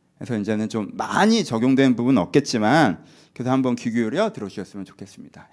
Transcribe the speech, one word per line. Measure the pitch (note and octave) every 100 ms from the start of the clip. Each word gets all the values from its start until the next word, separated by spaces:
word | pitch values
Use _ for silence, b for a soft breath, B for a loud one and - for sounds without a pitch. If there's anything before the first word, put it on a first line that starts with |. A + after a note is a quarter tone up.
| _ -
그래서 | G#2 A2+
이제는 | G2+ G#2+ A2
좀 | A2+ G2
많이 | - - D#3 G#3 A3+
적용된 | D3+ A#2 B2+ C3 C3+ A#2
부분은 | A#2+ A#2+
없겠지만, | F2 D#3 C#3+ A#2 G#2+ D#3 A#2+ E2+ b b b
그래도 | - B2
한번 | C3 B2+ A#2+
귀 | B2
기울여 | A2+ A2 D3+ A3
들어주셨으면 | A3 G2 G#2 F#2 G2+ F#2+
좋겠습니다. | - G2 - - - -